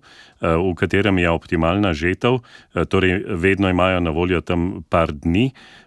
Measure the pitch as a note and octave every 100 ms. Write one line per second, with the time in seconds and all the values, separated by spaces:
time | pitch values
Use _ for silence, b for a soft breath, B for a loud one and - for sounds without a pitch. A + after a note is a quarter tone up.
0 | B B B B F2 E2 F#2+ E2+ F#2 F#2+
1 | G2+ F#2 F2 E2 - E2+ E2 G2 G#2 D2+
2 | E2+ F#2 B2 B2+ B B B - D#2+ F#2+
3 | F#2 F#2 - F#2 F#2 F#2+ F#2+ F2+ F#2 F2+
4 | E2+ D#2 F2+ E2+ - F2 F2 G2 - F2
5 | E2 D2 E2+ F2+ C3 - B B